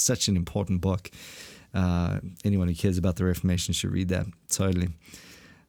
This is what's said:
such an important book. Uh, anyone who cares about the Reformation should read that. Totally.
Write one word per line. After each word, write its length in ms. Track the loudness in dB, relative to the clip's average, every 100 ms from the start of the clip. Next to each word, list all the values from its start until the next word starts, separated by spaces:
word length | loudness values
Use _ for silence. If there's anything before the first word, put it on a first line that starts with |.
| 0
such 220 | 2 2
an 80 | 2
important 440 | 0 -2 0 0
book. 280 | 2 0 -4 -18 -20 -18 -20 -20 -8
Uh, 460 | 0 2 2 0 -2 -6 -4 0
anyone 220 | 2 2
who 80 | 2
cares 220 | 2 2
about 180 | 0 2
the 100 | 0
Reformation 480 | 2 2 0 0
should 180 | -2 -2
read 180 | -2 0
that. 160 | -2 -4 -10 -6
Totally. 400 | 0 2 2 0 -4 -16 -20 -20 -20 -20 -20